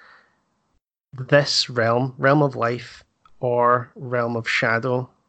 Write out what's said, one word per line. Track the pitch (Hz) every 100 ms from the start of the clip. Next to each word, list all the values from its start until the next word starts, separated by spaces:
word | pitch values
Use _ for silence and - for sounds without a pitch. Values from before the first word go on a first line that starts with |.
| - - _ _ _ _ _ _ _ _ _
this | 131 131 143 143 - -
realm, | 120 113 120 131 127
Realm | 135 151
of | 143 120
Life | 117 120 117 - _ _ _ -
or | 127 120 120 123 120 -
Realm | 127 123 120 117
of | -
Shadow, | - 117 113 127 127 127 _